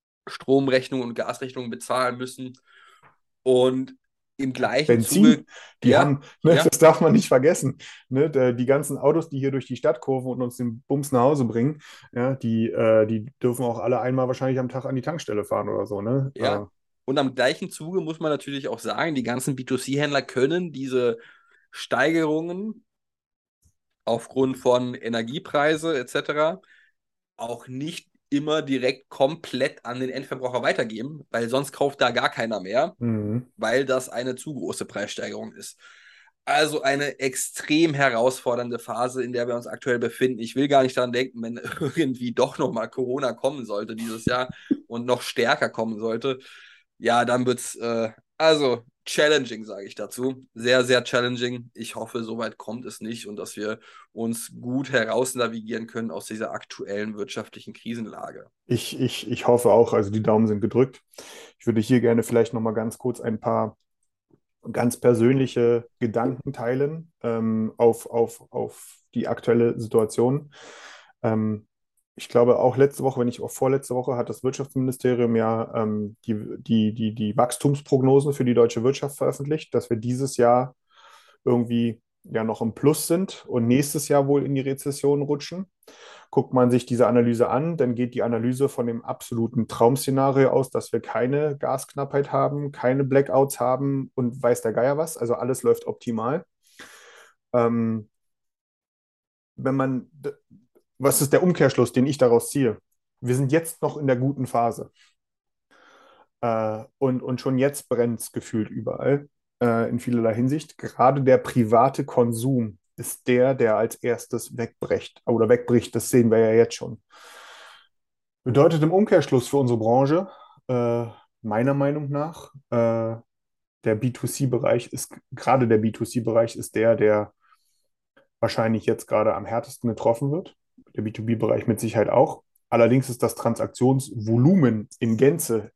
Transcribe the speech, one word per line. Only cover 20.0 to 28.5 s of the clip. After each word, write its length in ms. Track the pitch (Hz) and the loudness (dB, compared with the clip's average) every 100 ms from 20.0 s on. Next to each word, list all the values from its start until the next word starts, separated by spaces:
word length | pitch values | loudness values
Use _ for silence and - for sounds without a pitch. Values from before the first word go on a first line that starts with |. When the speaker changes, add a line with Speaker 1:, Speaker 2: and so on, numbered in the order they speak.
| 147 139 | 0 -2
Speaker 1:
können 480 | 131 127 139 170 180 | -2 0 0 0 -4
diese 480 | 139 135 127 120 117 - - _ _ _ | -8 -4 0 0 -2 -8 -20 _ _ _
Steigerungen 1120 | - - 117 143 165 160 156 170 180 214 208 _ _ _ _ _ _ _ _ _ _ _ _ - | -14 -4 0 2 2 0 -2 -4 -8 -10 -12 _ _ _ _ _ _ _ _ _ _ _ _ -4
aufgrund 520 | 117 - 131 135 127 | -4 -4 -2 -2 0
von 380 | 127 123 123 123 | 2 2 2 -6
Energiepreise 1040 | 113 117 113 151 - 147 147 160 165 143 | -6 -4 -4 -8 -4 0 2 0 -2 -4
et 100 | 123 | -4
cetera 520 | 143 135 147 156 143 _ _ _ _ _ _ _ - | -6 -4 0 0 -2 _ _ _ _ _ _ _ -14
auch 300 | 120 117 - | -10 -10 -10
nicht 420 | 127 151 175 _ _ - | -10 -10 -10 _ _ -4
immer 280 | 143 151 | -4 0